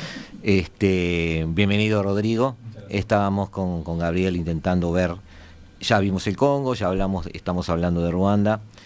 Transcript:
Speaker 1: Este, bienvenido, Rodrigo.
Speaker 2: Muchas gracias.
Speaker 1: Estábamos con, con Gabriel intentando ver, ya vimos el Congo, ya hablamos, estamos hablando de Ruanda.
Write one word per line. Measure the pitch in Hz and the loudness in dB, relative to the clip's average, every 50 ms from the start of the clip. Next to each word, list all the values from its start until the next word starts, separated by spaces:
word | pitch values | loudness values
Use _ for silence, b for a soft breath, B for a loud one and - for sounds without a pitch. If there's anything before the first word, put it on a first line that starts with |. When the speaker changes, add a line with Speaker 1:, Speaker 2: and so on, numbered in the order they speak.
| 165 B B B B B B - - | -12 B B B B B B -4 0
Speaker 1:
Este, | 107 98 92 82 - - - 104 95 92 90 87 87 87 85 82 82 80 80 80 82 | 2 2 2 0 -2 -2 0 2 2 2 2 2 0 0 0 0 0 0 0 -2 0
bienvenido, | 82 95 104 98 101 104 107 107 107 104 | 0 2 2 2 2 2 2 2 2 2
Rodrigo. | 98 98 98 104 107 113 113 113 127 135 120 | 2 0 0 0 0 0 2 2 0 0 -2
Speaker 2:
Muchas | - - - - | -6 -14 -16 -16
gracias. | - 104 101 104 101 | -16 -10 -4 -4 -4
Speaker 1:
Estábamos | 104 - 110 101 101 98 98 101 98 98 | 0 2 2 2 2 2 0 -2 -2 -4
con, | - 98 95 90 87 85 | -4 -4 -2 -2 -2 -4
con | 78 85 85 85 | -4 -4 -2 -2
Gabriel | 85 85 85 92 92 95 87 | 0 0 0 2 0 0 0
intentando | 87 80 85 82 78 - 92 90 90 85 85 | -2 -2 -2 -4 -2 0 0 0 2 2 2
ver, | 85 92 90 85 85 98 B B B B B B B B B B - - | 2 2 0 0 -2 -6 B B B B B B B B B B -18 -8
ya | - - 117 101 | 0 2 2 2
vimos | 98 101 95 92 - 107 | 2 2 0 -2 -2 -4
el | 92 | 0
Congo, | - 139 143 143 139 135 127 120 | 2 2 2 2 2 0 -2 -2
ya | 104 101 | 0 0
hablamos, | 90 95 95 95 95 98 90 82 - | 0 0 0 0 0 -2 -4 -4 -8
estamos | - - - 92 90 90 87 92 | -10 -8 -6 -4 -2 -2 -2 0
hablando | 85 85 87 87 87 85 | 0 0 2 2 2 2
de | 85 85 | 0 0
Ruanda. | 85 90 95 101 104 104 101 107 110 104 107 B B B B | 2 2 2 2 4 4 2 2 0 -2 -4 B B B B